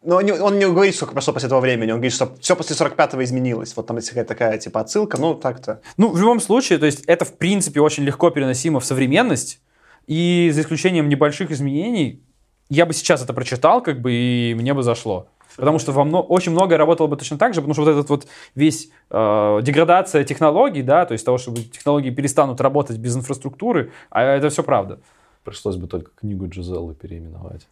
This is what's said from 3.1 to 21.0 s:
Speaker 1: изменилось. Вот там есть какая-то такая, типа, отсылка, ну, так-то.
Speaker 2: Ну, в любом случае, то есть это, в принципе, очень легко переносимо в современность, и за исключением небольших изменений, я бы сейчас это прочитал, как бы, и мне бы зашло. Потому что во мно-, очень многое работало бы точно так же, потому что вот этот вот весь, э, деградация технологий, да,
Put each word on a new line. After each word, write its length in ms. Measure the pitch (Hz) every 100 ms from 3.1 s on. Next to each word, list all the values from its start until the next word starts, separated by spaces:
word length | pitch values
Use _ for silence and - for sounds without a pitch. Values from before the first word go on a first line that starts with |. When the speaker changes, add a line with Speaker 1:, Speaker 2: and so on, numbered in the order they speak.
| 131
Speaker 1:
изменилось. 540 | 127 127 127 113 - -
Вот 100 | 113
там 100 | 117
есть 120 | 113
какая-то 200 | 120 110
такая, 300 | 110 117 107
типа, 220 | - 110
отсылка, 380 | 110 208 208 -
ну, 140 | 160
так-то. 460 | 147 131 123 - 110 - -
Speaker 2:
Ну, 120 | 220
в 100 | 170
любом 220 | 214 233
случае, 380 | - 226 269 165
то 60 | 151
есть 180 | 147 -
это, 180 | 175
в 80 | 185
принципе, 460 | - 160 202 156 143
очень 220 | 151 147
легко 260 | 143 139 175
переносимо 500 | 160 135 127 160 143
в 40 |
современность, 760 | - 131 131 160 247 131 - - _ _ _ _ -
и 420 | 156 175 175 170
за 80 | 151
исключением 460 | 151 160 185 175 147
небольших 420 | 143 147 147 180
изменений, 720 | 147 139 143 202 233 131 - _ _ _ _ _
я 160 | 143 165
бы 60 |
сейчас 300 | 156 - 156
это 100 | 123
прочитал, 500 | 127 120 127 151 233
как 180 | 247 131
бы, 120 | 123
и 420 | 120 123 123 120
мне 200 | 117 123
бы 80 | 139
зашло. 460 | 120 113 110 92 - _ _ -
Потому 240 | 135 156
что 100 | -
во 140 | 139
мно-, 180 | 143 175
очень 300 | 185 180 180
многое 260 | 165 190 165
работало 300 | 156 165 156
бы 80 | 143
точно 200 | - 147
так 160 | 233
же, 80 | 175
потому 140 | 143
что 80 | 151
вот 80 | 151
этот 180 | 147 147
вот 160 | 143 - - -
весь, 360 | 131 151 - - _ _
э, 500 | - 110 107 104 104
деградация 600 | 123 143 165 175 185 156
технологий, 600 | 139 143 156 160 269 160
да, 220 | 127 156